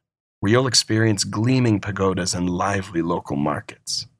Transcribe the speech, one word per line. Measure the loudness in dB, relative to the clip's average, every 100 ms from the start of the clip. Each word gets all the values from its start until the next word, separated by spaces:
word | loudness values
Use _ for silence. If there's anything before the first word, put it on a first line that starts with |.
| _ _ _ _
where | 2
you'll | 2 2
experience | 0 0 2 2 2
gleaming | -2 -2 2 2 4 2
pagodas | 0 0 0 0 -2
and | -2 -2
lively | 0 0 -2 -4 -4
local | -2 -2 -4 -4
markets. | -2 -4 -8 -14 -10 -8 -10